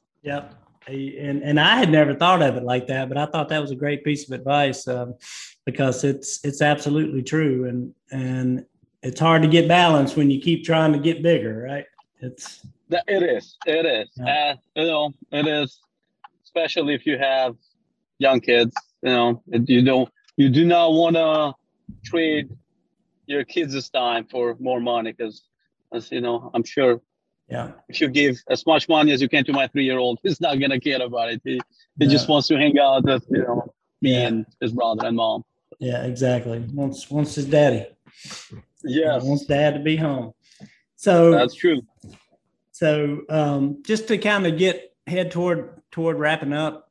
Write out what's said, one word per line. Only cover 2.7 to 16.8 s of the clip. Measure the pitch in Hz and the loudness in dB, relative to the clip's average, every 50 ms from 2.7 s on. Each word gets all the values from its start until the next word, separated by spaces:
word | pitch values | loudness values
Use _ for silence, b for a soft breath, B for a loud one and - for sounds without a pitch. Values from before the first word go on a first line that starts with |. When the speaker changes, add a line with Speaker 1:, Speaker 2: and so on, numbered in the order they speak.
| 127 127 127 | -4 -4 -4
Speaker 1:
that, | 139 131 135 131 127 | -4 -6 -6 -6 -6
but | 139 143 | -6 -6
I | 151 | -4
thought | 147 - 160 143 - | -4 -4 -6 -4 -4
that | 156 151 | -4 -4
was | 143 139 | -4 -6
a | 131 | -8
great | 123 143 147 143 147 | -6 -6 -6 -6 -4
piece | - 151 147 147 - 131 | -4 -4 -4 -4 -6 -10
of | 131 120 | -12 -8
advice, | 127 135 143 147 143 135 120 - - 127 | -4 -2 0 0 0 0 -2 -6 -8 -8
um, | 123 123 123 123 127 - B B B B B B B B - | -6 -6 -6 -10 -12 -16 B B B B B B B B -10
because | 131 127 - 135 131 127 131 143 | -6 -2 0 0 0 0 0 0
it's, | 139 135 139 - - - - - | -2 -2 -2 -6 -12 -12 -10 -8
it's | 143 139 - | -8 -4 0
absolutely | 151 147 147 147 - 147 147 156 156 143 139 131 | 2 2 0 0 -2 -2 -2 -2 -2 -2 -4 -6
true. | 123 - 151 160 156 143 131 127 127 123 | -6 -2 -2 0 0 0 0 -2 -2 -4
And, | 123 123 123 - - _ _ - | -6 -6 -8 -10 -12 _ _ -12
and | 135 135 127 127 127 127 127 127 127 127 - _ _ _ _ _ _ _ | -10 -8 -6 -6 -4 -4 -2 -2 -4 -4 -6 _ _ _ _ _ _ _
it's | - 127 - - | -10 -8 -4 0
hard | 160 165 160 160 | 4 4 4 6
to | 156 151 | 6 6
get | 160 170 - 160 | 6 6 6 6
balance | 175 180 175 170 156 143 139 139 - | 6 6 6 6 4 4 2 2 0
when | 156 143 139 | 2 2 2
you | 135 135 | 2 2
keep | - 175 165 165 - | 0 0 -2 0 0
trying | 165 160 160 160 156 151 | 0 0 2 4 2 2
to | 143 | 2
get | 143 165 165 - | 0 0 0 0
bigger, | 156 170 165 - - - 110 113 123 135 | 2 2 2 2 0 -4 -8 -8 -10 -10
right? | 143 143 - - _ _ _ _ _ - | -10 -10 -12 -14 _ _ _ _ _ -16
It's | 127 127 127 - - - - - - - - _ _ - | -16 -16 -14 -16 -18 -20 -20 -20 -20 -20 -20 _ _ -6
Speaker 2:
That, | 170 170 - | -4 -4 -2
it | 202 202 190 | 0 0 0
is. | 180 156 120 101 - - - - - | 0 0 0 -2 -4 -10 -18 -8 -4
It | 165 151 165 165 | -2 0 0 2
is. | 151 120 107 101 - - | 0 0 -2 -4 -6 -12
Speaker 1:
Yeah. | 127 123 139 143 147 147 147 139 - _ _ - | -8 -4 -2 0 0 0 -2 -4 -6 _ _ -6
Speaker 2:
Uh, | 156 | -4
you | 160 | -2
know, | 165 160 151 151 147 139 - - - | 0 0 0 -2 -4 -6 -10 -14 -8
it | 147 147 151 | -4 -2 -2
is, | 156 151 147 143 135 - _ _ _ _ _ _ _ _ _ - - _ _ _ | 0 0 -2 -4 -6 -8 _ _ _ _ _ _ _ _ _ -20 -20 _ _ _
especially | _ - 170 160 151 - 175 | _ -4 -4 -2 -2 -2 -2